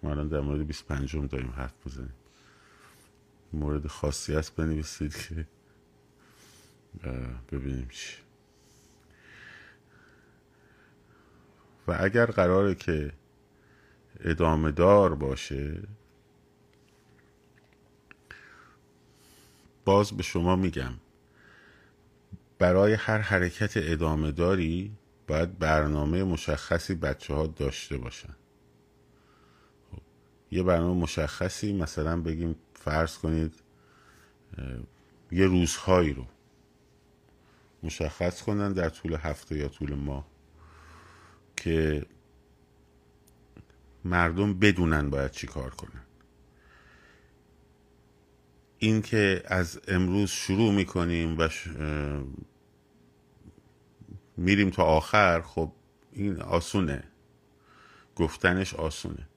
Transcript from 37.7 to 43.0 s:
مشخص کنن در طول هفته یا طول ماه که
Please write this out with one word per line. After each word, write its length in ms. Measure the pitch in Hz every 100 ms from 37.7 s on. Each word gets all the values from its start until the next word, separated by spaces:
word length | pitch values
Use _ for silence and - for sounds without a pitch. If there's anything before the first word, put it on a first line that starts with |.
| _
مشخص 600 | 82 - 78 - 90 87
کنن 300 | - 104 104
در 160 | 95 82
طول 260 | - -
هفته 420 | 80 78 73 - 76
یا 120 | 71
طول 260 | - 73
ماه 320 | 71 71 69 73 _ _ - - - - - - - - - _ -
که 500 | - 80 78 76 - - _ _ _ _ _ _ _ _